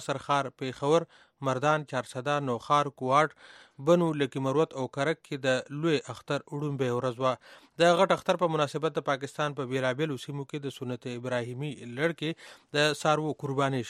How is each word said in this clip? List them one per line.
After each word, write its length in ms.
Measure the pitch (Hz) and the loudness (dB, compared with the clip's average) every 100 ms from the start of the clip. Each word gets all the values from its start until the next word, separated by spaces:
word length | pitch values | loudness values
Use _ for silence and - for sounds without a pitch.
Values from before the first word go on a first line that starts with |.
| - | 0
سرخار، 420 | 147 - 143 131 - | -4 0 0 0 -6
پیښور، 400 | 131 120 143 165 165 - _ _ 135 | -8 -2 2 4 2 -8 _ _ -2
مردان، 360 | 127 147 156 143 | 0 2 2 0
چارسده، 420 | 131 120 131 131 147 139 | -4 -4 -6 -2 -2 0
نوخار، 400 | 117 - 147 143 - | -4 2 2 2 -4
کوواټ، 280 | 127 139 156 - - - - - 139 | 2 4 2 -2 -20 -20 -20 -2 4
بنو، 200 | 175 165 151 | 6 4 0
لکي 180 | 135 143 135 | -2 -2 0
مروت 280 | 139 160 135 | 0 0 -2
او 40 | 127 139 | -6 -2
کرک 240 | 143 156 - | -2 -4 -8
کې 100 | 143 131 | -4 0
د 320 | 127 - 143 | 0 -2 -4
لوی 160 | 165 143 - | 0 0 -2
اختر 260 | 117 - 143 | -10 -6 -6
وړومبۍ 480 | - 147 147 135 127 120 | -6 -6 -4 -2 0 0
ورځ 200 | 127 117 | -2 0
وه. 100 | 131 120 - - - - | 0 -2 -8 -20 -10 4
د 120 | 170 175 | 6 6
غټ 160 | 185 165 | 4 4
اختر 240 | - 170 | 0 0
په 120 | 175 | 2
مناسبت 440 | 156 143 147 156 151 | 2 0 0 -2 -2
د 80 | 143 | -2
پاکستان 500 | 135 135 - 147 139 | -2 -4 -4 -4 -4
په 120 | 123 | -4
بیلابیلو 460 | 131 127 127 156 131 | -2 0 0 -2 -4
سیمو 220 | - 143 135 | -8 -10 -8
کې 160 | 151 139 | -8 -8
د 100 | - | -8
سنت 300 | 123 123 131 | -8 -8 -8
ابراهیمي 600 | 120 127 123 120 123 151 123 120 120 | -8 -4 -4 -4 -6 -8 -8 -10 -2
لړ 180 | 165 160 | -2 -2
کې 120 | 151 165 - - _ 147 | -6 -6 -14 -20 _ 2
د 140 | 151 147 | 2 2
څاروو 340 | 160 151 156 - | 2 2 0 -4
قربانۍ 400 | 143 135 135 135 | -4 0 0 0